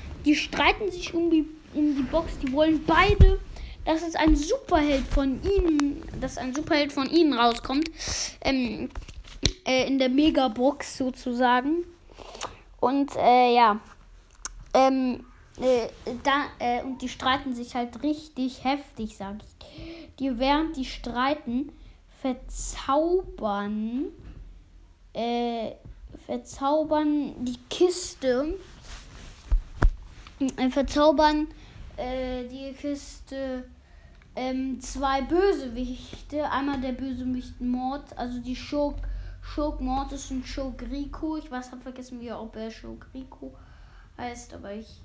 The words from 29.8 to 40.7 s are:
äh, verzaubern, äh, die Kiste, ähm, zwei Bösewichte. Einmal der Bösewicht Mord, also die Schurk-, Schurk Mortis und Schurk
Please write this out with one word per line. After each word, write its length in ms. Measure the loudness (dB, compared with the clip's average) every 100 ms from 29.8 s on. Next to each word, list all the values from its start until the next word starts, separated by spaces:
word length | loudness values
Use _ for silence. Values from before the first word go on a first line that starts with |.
| 4 4 -12 -18 -16 -4
äh, 320 | -4 0 0
verzaubern, 800 | 2 2 6 6 8 6 4 0 -6 -18 -16 -16 -8
äh, 480 | -6 -4 -4 -6 -8
die 240 | -10 -12
Kiste, 920 | -8 -6 -6 -8 -18 -12 -8 -6 -6 -10 -18 -20 -20 -20 -20 -14 -6
ähm, 440 | -4 -2 -2 -4
zwei 400 | -8 -2 0 0
Bösewichte. 1300 | 2 4 4 2 -2 -6 -6 -8 -12 -16 -8 -4 -2
Einmal 300 | 0 -2 -2
der 120 | -4
Bösewicht 680 | -4 -6 -6 -4 -4 -6 -6
Mord, 560 | -4 -2 -2 -6 -10 -8
also 220 | -6 -6
die 180 | -6 -8
Schurk-, 520 | -4 -2 -2 -2 -6 -6 -8 -12
Schurk 380 | -10 -4 -2 -2
Mortis 500 | -2 -2 -4 -8 -8
und 160 | -8 -6
Schurk 380 | -6 -6